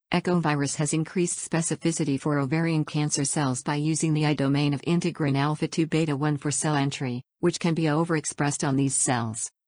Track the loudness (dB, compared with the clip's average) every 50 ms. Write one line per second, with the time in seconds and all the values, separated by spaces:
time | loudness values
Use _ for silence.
0 | _ _ -2 0 2 2 2 2 2 2 2 0 0 -2 -2 -2 -2 0 0 0
1 | -2 -2 0 0 0 0 -2 -6 -6 -4 -2 -2 -2 -2 -4 -2 -2 -2 0 0
2 | 0 0 0 0 0 0 0 0 0 0 0 0 0 2 0 0 0 0 0 -2
3 | 0 0 0 -2 -2 -2 0 0 0 0 -2 -2 -2 -2 -2 0 0 0 0 0
4 | 0 2 2 2 2 2 2 2 2 2 2 2 2 0 0 -2 0 0 0 0
5 | 0 0 -2 0 0 0 2 2 2 0 0 -2 -4 -2 0 0 0 2 2 0
6 | 0 0 0 0 0 0 0 0 -2 -2 -2 0 0 0 2 2 0 0 -2 -4
7 | -4 -4 -4 -6 -8 _ _ _ 0 0 0 0 0 0 2 2 2 2 2 2
8 | 2 2 0 -2 -2 -4 -2 -2 0 0 0 0 0 0 2 2 2 2 2 0
9 | 0 2 0 0 0 -2 -4 -6 -8 -10 -12 _ _